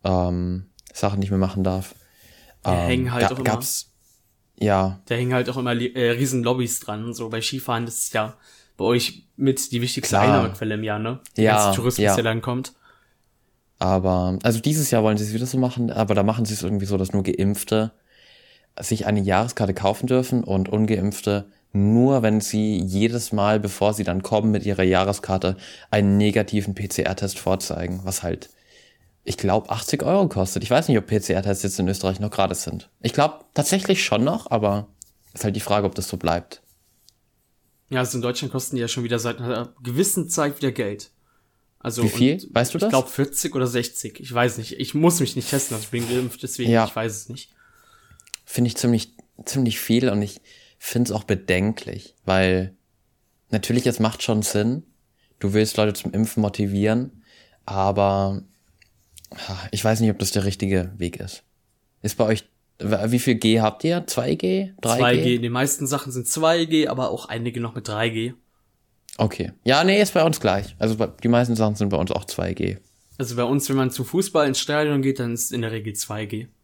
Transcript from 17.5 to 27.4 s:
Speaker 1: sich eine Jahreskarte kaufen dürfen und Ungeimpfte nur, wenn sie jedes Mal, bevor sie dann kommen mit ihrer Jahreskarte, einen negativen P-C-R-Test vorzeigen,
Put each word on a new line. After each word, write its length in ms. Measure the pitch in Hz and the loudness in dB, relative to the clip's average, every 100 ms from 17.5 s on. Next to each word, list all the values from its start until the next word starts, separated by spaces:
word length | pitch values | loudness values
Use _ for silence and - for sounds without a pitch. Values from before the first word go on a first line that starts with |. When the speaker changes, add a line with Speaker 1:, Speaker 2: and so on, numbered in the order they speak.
| 104 - 110 110 _ _ _ _ - _ _ _ - | 0 0 0 0 _ _ _ _ -20 _ _ _ -12
Speaker 1:
sich 260 | - 110 - | -4 -2 0
eine 140 | 104 | 0
Jahreskarte 540 | 98 95 120 - 98 | 2 2 2 0 -2
kaufen 320 | 92 95 107 127 | 2 0 0 2
dürfen 360 | 127 127 123 | 0 2 -2
und 240 | - 98 95 | 0 0 2
Ungeimpfte 800 | 107 107 107 98 101 - 101 101 _ _ | 2 2 2 0 -2 -2 -2 -4 _ _
nur, 500 | 101 101 113 127 135 | 2 4 6 6 4
wenn 180 | 110 107 | 4 2
sie 380 | 101 107 107 101 | 0 0 0 0
jedes 540 | 92 95 113 117 - | 0 0 0 0 -2
Mal, 280 | 104 101 107 | 0 2 2
bevor 320 | 104 - 101 | 0 0 0
sie 100 | 107 | 2
dann 180 | 98 92 | -2 -2
kommen 280 | - 107 110 | 0 2 2
mit 140 | 107 | 2
ihrer 180 | 104 95 | 0 2
Jahreskarte, 720 | 92 92 95 101 - 95 92 95 - - - | 4 4 4 0 0 0 0 -4 -10 -20 -2
einen 260 | 107 101 101 | 2 4 6
negativen 580 | 104 107 104 104 95 | 4 2 0 -2 -2
P-C-R-Test 640 | 98 98 - - 95 101 | -6 -4 -2 -2 -2 -4
vorzeigen, 600 | - | -4